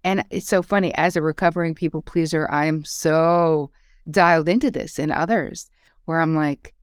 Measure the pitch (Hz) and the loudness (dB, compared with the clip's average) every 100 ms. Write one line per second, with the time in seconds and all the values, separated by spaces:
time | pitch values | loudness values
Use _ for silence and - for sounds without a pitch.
0 | - - - - - 190 175 202 180 - | 0 -2 -2 -8 0 0 2 0 0 0
1 | 170 175 156 156 180 170 170 156 165 156 | 0 0 -2 0 0 0 -4 -2 -4 -6
2 | - 175 160 160 156 147 156 156 147 - | -4 -2 0 0 0 0 0 -2 -6 -4
3 | 160 160 165 175 165 156 143 _ _ _ | 0 2 4 4 2 0 -4 _ _ _
4 | - 175 175 165 156 214 262 - - - | -4 2 4 4 4 2 0 -2 -8 -6
5 | 151 - 170 226 143 - - _ _ _ | -2 -2 0 -2 -2 -10 -18 _ _ _
6 | - 160 160 156 151 139 - _ | -4 0 0 0 0 -4 -12 _